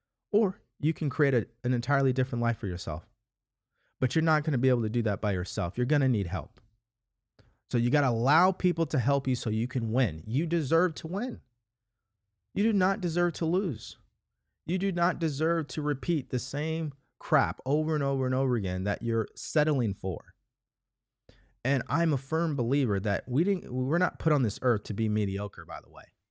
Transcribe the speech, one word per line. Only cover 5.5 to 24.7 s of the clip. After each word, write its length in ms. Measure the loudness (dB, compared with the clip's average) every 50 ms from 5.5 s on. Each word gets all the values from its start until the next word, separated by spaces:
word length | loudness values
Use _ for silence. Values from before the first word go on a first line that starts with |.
| -4 -4 -4 -2 -2 -2
You're 80 | 0
gonna 240 | 0 2 2 2 2
need 180 | 2 2 0 -2
help. 320 | -4 -6 -6 -8 -14 -20 _ _ _ _ _ _ _ _ _ _ _ _ _ _ _ -20 _ _ _ _ _ _
So 60 | 0 0
you 100 | 2 2
gotta 200 | 2 2 2 2
allow 420 | 0 0 2 4 4 6 4 4
people 340 | 2 2 0 0 0 0 -2 0
to 120 | 0 0
help 280 | 2 2 2 2 2 0
you 80 | -2
so 140 | -2 -2 -2
you 180 | -2 -2 -2 -2
can 240 | -2 -4 -2 0
win. 320 | 0 0 0 0 -2 -6 -8 -4
You 180 | -2 -2 0
deserve 480 | 0 0 -2 0 2 2 2 2 2 -2
to 120 | -6 -8 -6
win. 320 | -6 -4 -4 -6 -8 -10 -14 _ _ _ _ _ _ _ _ _ _ _ _ _ _ _ _ _ _ _ _ _ -4
You 100 | 0 0
do 100 | 2 2
not 280 | 2 2 2 0 0
deserve 320 | -2 -2 0 0 0 0 0
to 120 | 0 -2
lose. 520 | 0 0 0 0 -2 -4 -6 -8 -14 -16 -20 _ _ _ _ _ _ _ _ _ _ _ _ _ -4
You 100 | -2 0
do 140 | 0 0
not 260 | 0 2 2 2 2 0
deserve 500 | -2 -2 0 0 0 0 0 0 -2 -4
to 120 | -6 -4
repeat 480 | -2 -2 -2 -2 0 0 0 0 -2 -2
the 100 | -4 -4
same 540 | -4 -4 -6 -4 -4 -2 -2 -4 -4 -6 -8 -10 _ _ _ _
crap 420 | -2 2 2 4 4 2 -2 -4 -2
over 300 | 0 0 0 2 0 0
and 80 | 0 0
over 220 | 0 0 0 0
and 100 | 0 0
over 200 | 0 2 2 2
again 280 | 0 0 0 -2 0 0
that 180 | 0 -2 -2
you're 260 | -2 0 0 0 0 -2 -6
settling 580 | -12 -14 -2 0 0 2 2 2 2 0 0 -2
for. 400 | -4 -4 -6 -6 -6 -8 -14 _ _ _ _ _ _ _ _ _ _ _ _ _ _ _ _ _ _ _ -20 -20 -20 _ _ _ _ -2
And 200 | 0 0 0 0 -2
I'm 260 | -2 0 2 2 0
a 40 | 0
firm 380 | -2 -2 -2 -2 0 0 -2
believer 440 | -2 0 0 2 2 2 2 0 0
that 280 | 0 0 -2 -2 -2 -2
we 160 | 0 0 2
didn't, 280 | 2 0 -2 -4 -6
we're 260 | -6 -4 -2 -2 0 0
not 220 | 0 0 -2 -2
put 140 | 0 2 2
on 100 | 4 2
this 160 | 0 0 0
earth 220 | 0 2